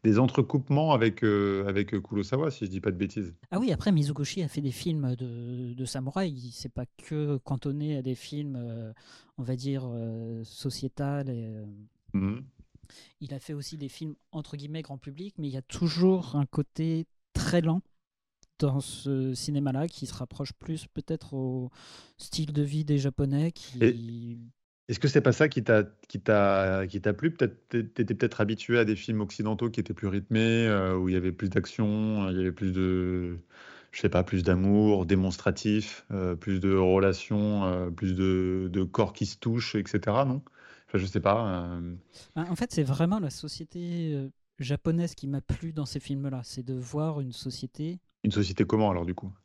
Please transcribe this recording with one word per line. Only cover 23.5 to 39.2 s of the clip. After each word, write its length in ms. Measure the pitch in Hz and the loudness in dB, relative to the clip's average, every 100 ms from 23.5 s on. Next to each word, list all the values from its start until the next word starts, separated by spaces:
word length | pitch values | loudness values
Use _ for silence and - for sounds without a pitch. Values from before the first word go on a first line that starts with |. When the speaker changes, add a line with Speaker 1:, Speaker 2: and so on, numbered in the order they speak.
Speaker 2:
qui 320 | - - 127 | -2 -14 4
Speaker 1:
Et... 560 | 117 120 117 117 120 120 117 _ _ _ - | 4 4 -6 -10 -10 -12 -14 _ _ _ -8
Est-ce 120 | 117 | 0
que 80 | 143 | 4
c'est 120 | 147 | 6
pas 120 | 135 | 6
ça 160 | 123 156 | 6 4
qui 140 | 131 | 4
t'a, 180 | 107 107 98 _ _ | 4 4 4 _ _
qui 120 | - | -4
t'a, 680 | - 104 98 98 95 95 95 | 4 6 6 6 4 2 0
qui 140 | 101 | -2
t'a 120 | 104 | 0
plu ? 200 | 101 165 | 0 -2
Peut-être, 340 | 165 127 - _ | 2 0 0 _
t'é-, 180 | 120 110 | -2 -2
t'étais 280 | - 110 | -2 -2
peut-être 260 | 104 120 - | 2 0 2
habitué 380 | 104 110 - 120 | 0 0 2 4
à 60 | |
des 100 | 110 101 | 4 0
films 240 | - 110 | -2 -2
occidentaux 480 | 101 - 107 107 120 | -2 -4 -2 0 -2
qui 120 | 117 | -2
étaient 120 | - | -4
plus 140 | - 98 | -4 -2
rythmés, 600 | 98 95 110 113 113 113 | -2 0 2 4 4 4
euh, 280 | 101 92 92 | 4 2 2
où 120 | 92 | 2
il 40 | |
y 40 | 92 | 2
avait 160 | 90 | 0
plus 180 | 85 98 | -2 0
d'action, 720 | 92 - - 104 107 110 104 | 0 -2 -2 0 0 0 0
euh, 60 | 95 | -2
il 80 | 92 | 0
y 20 | |
avait 120 | 92 | -2
plus 200 | 87 95 | 0 -2
de, 640 | 92 92 92 90 90 90 87 - - - - _ | 2 2 2 0 -2 -4 -8 -14 -20 -20 -20 _
je 100 | - | -2
sais 80 | 98 | 2
pas, 140 | 87 | 2
plus 200 | 90 95 | 2 2
d'amour, 600 | 87 90 98 104 107 101 | 4 4 6 6 6 4
démonstratif, 1040 | 85 98 92 90 - 98 107 107 104 - _ | 4 4 2 0 -2 0 0 0 0 -12 _
euh, 240 | 101 92 85 | -2 -2 -2
plus 240 | 101 95 | -2 2
de 120 | 95 | 4
relations, 920 | 95 92 95 98 90 - 104 104 104 | 6 6 6 6 2 -2 0 2 2
euh, 260 | 95 90 90 | 0 0 -2
plus 240 | 85 95 | -2 -2
de, 560 | 90 95 92 92 92 92 | 2 2 2 2 0 0
de 120 | 95 | 0
corps 280 | 92 - 101 | 0 0 0
qui 140 | - | 0